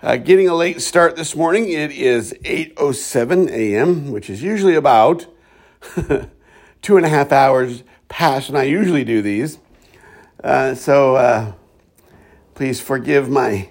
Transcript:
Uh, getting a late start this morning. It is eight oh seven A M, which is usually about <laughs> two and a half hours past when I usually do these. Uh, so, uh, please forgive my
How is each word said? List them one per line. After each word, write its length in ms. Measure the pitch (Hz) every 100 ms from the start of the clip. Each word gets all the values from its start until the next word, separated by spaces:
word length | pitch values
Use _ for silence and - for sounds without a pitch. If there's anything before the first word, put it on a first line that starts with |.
Uh, 140 | - 123
getting 320 | 117 190 185
a 60 |
late 260 | 170 170 117
start 360 | - 175 170 165
this 200 | 160 147
morning. 340 | 165 190 226
It 200 | 160 151
is 440 | 135 131 120 113 -
eight 300 | 123 143 156 -
oh 140 | 143
seven 580 | 127 - 135 120 180 180
A 260 | 113 110 104
M, 340 | 151 175 139
which 200 | 104 104
is 120 | 98
usually 320 | 165 214 196
about 520 | 160 139 117 117 170 - _ _ _ _ _
<laughs> 240 | - - - 143 - _ _ - _ _
two 160 | - 196
and 80 |
a 60 | 165
half 200 | 151 143
hours 520 | 139 135 131 127 120 - _ _
past 400 | - 170 135 131
when 100 | 147
I 60 |
usually 400 | 135 170 196 156
do 160 | 117 113
these. 380 | 104 101 151 156 _ _ _ _ - - _ _
Uh, 320 | - 135 131
so, 420 | 127 - 139 135 131
uh, 360 | 123 113 110 95 _ _ _ _ _ _ _ _ _
please 260 | - 131 123
forgive 480 | - 135 120 143 131
my 400 | 135 120 98 95